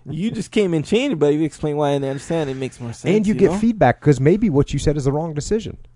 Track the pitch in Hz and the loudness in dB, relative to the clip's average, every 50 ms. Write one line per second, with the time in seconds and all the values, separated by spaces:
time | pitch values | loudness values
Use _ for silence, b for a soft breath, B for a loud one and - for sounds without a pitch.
0 | - - 151 156 190 233 240 226 - - - 214 202 180 165 156 139 - 202 233 | -12 -10 -8 -4 -4 -4 -4 -6 -8 -2 0 0 2 2 0 -2 0 0 0 0
1 | 269 294 208 156 147 147 151 151 160 143 - - - 151 147 147 151 143 143 139 | 0 0 0 2 2 2 2 2 0 -4 -4 -6 -6 -4 -2 0 0 0 0 0
2 | 139 135 135 139 - - 165 165 151 135 131 131 131 123 - - 120 117 110 - | -2 -4 -6 -8 -6 -6 -4 -4 -4 -4 -6 -6 -8 -10 -10 -10 -12 -12 -12 -6
3 | - 160 190 220 202 208 214 123 - - 180 208 220 233 226 202 151 123 117 - | -2 0 0 2 2 0 2 2 2 2 2 0 0 0 2 4 2 2 2 4
4 | - 147 143 123 135 151 180 208 233 202 135 143 139 - - 139 - 160 143 151 | 4 2 4 4 4 4 4 4 2 2 2 2 0 0 -2 -2 0 0 -2 0
5 | 127 139 135 151 165 165 151 147 - - 208 226 185 - 87 - - - _ | -2 -2 -2 -2 -4 -4 -6 -8 -4 -4 -4 -4 -4 -8 -14 -14 -18 -20 _